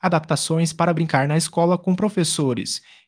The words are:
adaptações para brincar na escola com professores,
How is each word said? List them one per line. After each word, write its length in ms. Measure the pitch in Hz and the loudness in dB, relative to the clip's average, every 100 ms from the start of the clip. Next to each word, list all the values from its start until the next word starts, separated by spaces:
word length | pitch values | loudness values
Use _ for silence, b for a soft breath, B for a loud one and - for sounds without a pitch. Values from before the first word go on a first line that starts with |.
adaptações 720 | 180 170 156 - - 160 165 | 0 0 0 -2 0 0 0
para 220 | - 170 | 0 0
brincar 320 | 170 165 139 139 | 0 0 0 2
na 100 | 160 | 0
escola 400 | 160 - 170 175 | 0 0 2 2
com 160 | 185 | 0
professores, 840 | 185 214 202 156 - 139 113 92 - b b | 0 0 0 -2 0 0 -2 -4 -10 b b